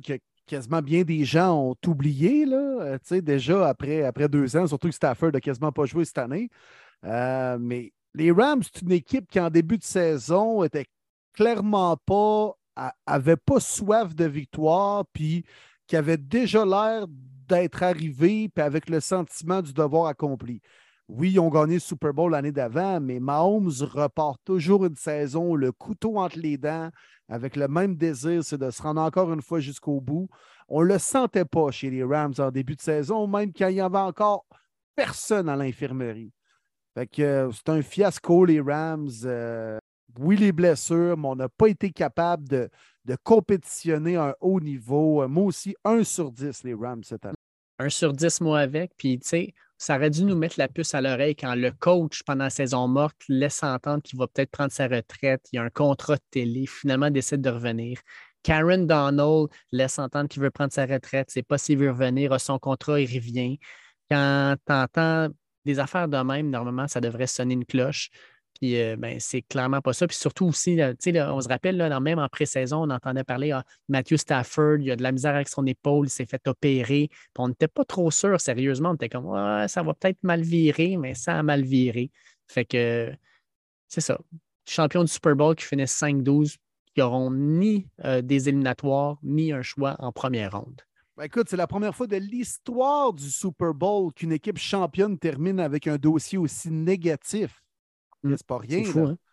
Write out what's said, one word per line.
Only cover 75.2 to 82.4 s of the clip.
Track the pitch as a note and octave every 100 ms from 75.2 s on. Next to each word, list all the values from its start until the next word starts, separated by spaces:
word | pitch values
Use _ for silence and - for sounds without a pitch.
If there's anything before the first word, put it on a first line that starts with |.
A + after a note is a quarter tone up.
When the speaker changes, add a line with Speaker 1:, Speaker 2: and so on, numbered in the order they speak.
| D3
Speaker 2:
avec | C#3+ C#3
son | -
épaule, | C3+ C3 D3 C#3+ C#3+
il |
s'est | - B2+
fait | C3 -
opérer. | B2+ D3 C3 A#2 C#3+ D3
Puis | - _ -
on | B2+
n'était | B2 D#3
pas | -
trop | C4+ - E3+
sûr, | - G3 F#3
sérieusement. | - A#2+ C3+ C3 E3+
On | E3
était | A#2
comme, | B2+ B2
ouais, | G2 G2+ G#2 G#3
ça | -
va | D#3+
peut-être | D#3 F#3+ F#3+
mal | F3+ E3+
virer, | E3 E3+ D#3 C#3+ E3+ F#3+
mais | C3
ça | B2 - E3
a |
mal | D3+ C#3+
viré. | C3 C3 B2+ A#2 B2+ - _ _